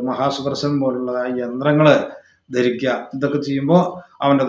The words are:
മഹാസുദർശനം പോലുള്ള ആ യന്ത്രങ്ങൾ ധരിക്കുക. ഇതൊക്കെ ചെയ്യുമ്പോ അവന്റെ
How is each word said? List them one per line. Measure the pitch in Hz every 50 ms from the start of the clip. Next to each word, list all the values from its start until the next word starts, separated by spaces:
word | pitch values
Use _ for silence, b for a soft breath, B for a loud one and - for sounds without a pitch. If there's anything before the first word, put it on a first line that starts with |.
| 123 127
മഹാസുദർശനം | 120 117 131 139 135 - 135 139 139 143 - 143 147 143 135
പോലുള്ള | 131 123 123 127 123 123 123 123
ആ | 127 127 123 123
യന്ത്രങ്ങൾ | 120 120 127 135 147 147 147 156 151 135 - - B B B B B B B B _ 127
ധരിക്കുക. | 123 123 123 120 117 135 127 120 117 - - -
ഇതൊക്കെ | 135 139 143 143 143 - 139
ചെയ്യുമ്പോ | 139 139 139 143 170 180 180 - B B B B B B 139
അവന്റെ | 139 139 135 131